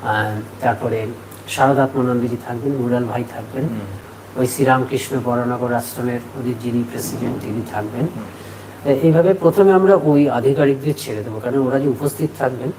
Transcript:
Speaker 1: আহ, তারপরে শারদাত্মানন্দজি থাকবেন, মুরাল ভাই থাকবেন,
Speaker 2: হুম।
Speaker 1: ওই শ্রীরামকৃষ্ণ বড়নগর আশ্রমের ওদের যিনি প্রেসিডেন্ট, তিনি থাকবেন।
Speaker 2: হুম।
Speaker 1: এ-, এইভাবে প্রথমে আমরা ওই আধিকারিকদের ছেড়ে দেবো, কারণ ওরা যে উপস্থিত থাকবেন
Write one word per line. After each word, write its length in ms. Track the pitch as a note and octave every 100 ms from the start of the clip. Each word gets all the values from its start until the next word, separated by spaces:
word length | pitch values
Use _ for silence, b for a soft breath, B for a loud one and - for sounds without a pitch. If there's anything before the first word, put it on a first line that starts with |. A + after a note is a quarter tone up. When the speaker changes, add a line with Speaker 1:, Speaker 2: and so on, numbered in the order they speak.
Speaker 1:
আহ, 360 | A#2 G#2+ G#2+ G#2+ - -
তারপরে 440 | B2 A2+ A#2+ A2+ A2 A#2+ - - -
শারদাত্মানন্দজি 880 | - C3+ C#3 C3+ C3+ B2 B2 A#2+ A#2 -
থাকবেন, 260 | A#2+ C3+
মুরাল 300 | C#3 A#2+ B2
ভাই 200 | A#2+ A#2+ A#2 -
থাকবেন, 280 | G#2+ -
Speaker 2:
হুম। 760 | D3+ A2+ G2+ G2 - - - -
Speaker 1:
ওই 60 | B2
শ্রীরামকৃষ্ণ 720 | - C3 C3 B2+ C3 - C3+ A#2
বড়নগর 480 | A#2+ B2 B2 B2
আশ্রমের 460 | A#2+ A#2 - B2 A#2+ - C#3
ওদের 140 | B2 A#2
যিনি 200 | B2 A#2 A#2
প্রেসিডেন্ট, 500 | - - A2+ A#2 G#2+
তিনি 200 | G2+ A2 G#2+
থাকবেন। 300 | G#2 G#2+ A#2+
Speaker 2:
হুম। 920 | D#3+ A#2 G2+ - - - - - C#3+
Speaker 1:
এ-, 80 | C3+
এইভাবে 320 | D#3+ D#3+ F3
প্রথমে 380 | F#3+ E3 F3 G3
আমরা 220 | F#3+ F#3+ G3
ওই 260 | D3+ C#3+ C#3+
আধিকারিকদের 640 | A#2+ A#2+ C#3 C#3+ C3+ D3 D3
ছেড়ে 260 | - G#2+
দেবো, 160 | G#2 A2
কারণ 280 | A#2+ C3 C3
ওরা 120 | C3+
যে 80 | C#3+
উপস্থিত 420 | A#2+ D3 - D#3 -
থাকবেন 320 | B2+ B2+ B2